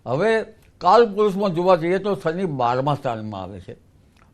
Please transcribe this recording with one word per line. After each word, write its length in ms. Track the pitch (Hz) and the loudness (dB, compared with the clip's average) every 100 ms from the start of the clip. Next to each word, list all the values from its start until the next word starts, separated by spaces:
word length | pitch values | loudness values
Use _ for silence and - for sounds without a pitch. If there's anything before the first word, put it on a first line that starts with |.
| 113 | -6
હવે 360 | 139 214 220 - - _ - | -2 0 0 -4 -16 _ -2
કાલપુરુષમાં 760 | 175 220 226 196 214 190 202 | 4 6 4 2 0 0 -2
જોવા 220 | 165 180 175 | 0 2 2
જઈએ 220 | 170 190 | 2 -2
તો 160 | 202 | -2
શનિ 300 | 185 160 175 | -4 -4 -4
બારમા 500 | 190 135 117 127 143 | -4 -2 0 0 -2
સ્થાનમાં 480 | 139 127 110 107 98 | -2 -4 -6 -8 -10
આવે 180 | 92 98 | -10 -14
છે. 160 | - - _ _ _ _ _ | -16 -20 _ _ _ _ _